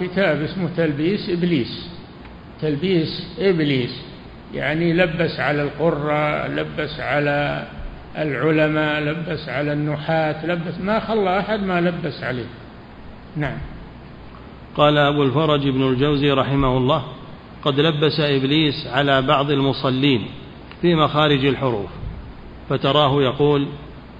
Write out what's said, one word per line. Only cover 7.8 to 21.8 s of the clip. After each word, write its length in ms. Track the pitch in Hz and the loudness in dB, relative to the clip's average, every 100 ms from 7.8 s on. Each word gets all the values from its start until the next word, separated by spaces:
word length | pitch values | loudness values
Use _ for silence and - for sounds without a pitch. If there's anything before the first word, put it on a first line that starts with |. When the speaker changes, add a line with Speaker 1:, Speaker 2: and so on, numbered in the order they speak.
| - - - - | -12 -12 -12 -6
Speaker 1:
العلماء، 800 | 156 127 147 156 156 156 151 151 | -2 0 2 4 4 2 0 0
لبس 480 | 147 165 165 156 - | -2 -2 -4 -6 -6
على 240 | 123 147 | -4 -2
النحاة، 720 | 147 151 147 - 160 156 151 160 | -2 -2 -2 0 0 0 -2 -2
لبس، 340 | 175 170 170 | -2 -4 -4
ما 200 | 185 220 | -2 -2
خلى 400 | 202 220 190 185 | 0 0 2 0
أحد 220 | 196 214 | 0 -2
ما 180 | 196 180 | 0 2
لبس 420 | 170 170 156 123 | 2 0 -4 -6
عليه. 240 | 123 123 104 - - - - - - - - 156 | -4 -4 -6 -12 -18 -18 -18 -18 -18 -18 -10 -4
نعم. 220 | 143 110 - - - - - - - - - - - - | -4 -4 -10 -12 -16 -16 -18 -18 -18 -18 -18 -18 -8 2
Speaker 2:
قال 220 | 147 151 | 4 6
أبو 240 | 143 147 | 4 4
الفرج 440 | 139 123 160 147 139 | 2 2 2 2 2
ابن 220 | 131 131 | 2 2
الجوزي 420 | 127 147 143 143 | 2 2 2 4
رحمه 460 | 135 123 139 135 127 | 4 2 2 4 4
الله: 280 | 127 156 - - - - - - | 4 2 -2 -10 -16 -18 -18 -4
"قد 180 | 156 135 | 0 4
لبس 400 | 156 151 156 139 | 2 4 2 2
إبليس 680 | 147 139 135 151 156 131 127 | 2 2 4 4 2 0 -2
على 360 | 123 143 135 | 0 4 4
بعض 280 | 131 143 143 | 4 2 2
المصلين 760 | 143 139 131 139 131 143 123 95 - - - - - | 2 2 2 0 2 4 2 0 -10 -16 -18 -18 -2
في 120 | 170 | 2
مخارج 500 | 165 147 147 151 143 | 4 4 4 4 4
الحروف، 460 | 139 123 131 113 | 2 2 0 -2